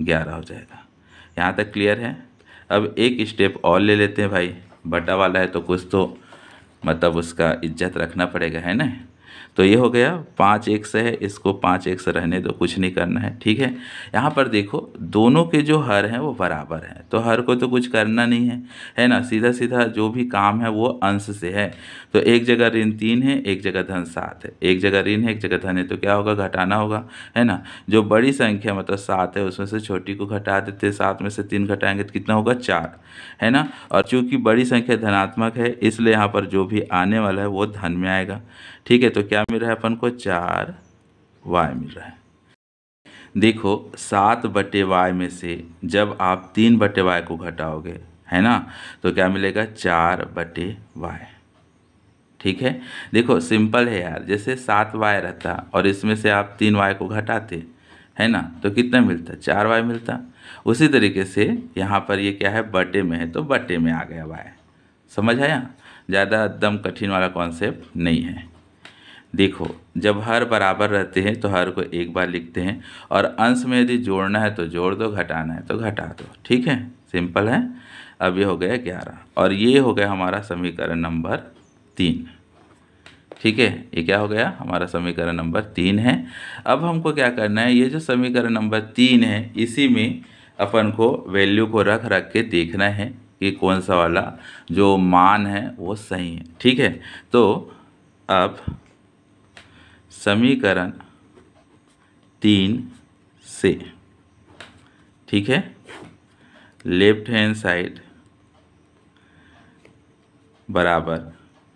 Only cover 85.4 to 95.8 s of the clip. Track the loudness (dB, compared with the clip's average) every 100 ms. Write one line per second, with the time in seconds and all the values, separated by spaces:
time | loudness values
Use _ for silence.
85.4 | -4 -4 -4 -2 2 2 2 0 -2 -14
86.4 | -16 -6 -2 0 0 -2 -2 0 0 0
87.4 | 0 0 4 4 2 -2 -2 0 0 0
88.4 | 0 -2 0 -2 -2 2 6 6 4 0
89.4 | -4 -4 -2 2 2 2 0 -4 -12 -20
90.4 | -14 -6 0 2 2 2 2 2 -2 2
91.4 | 2 2 2 2 2 2 0 -2 0 -2
92.4 | 0 0 0 0 -2 -2 -6 -10 -18 -4
93.4 | -4 0 0 0 2 2 4 2 -2 -8
94.4 | -20 -16 -4 2 4 4 4 6 6 4
95.4 | 0 -4 -6 -10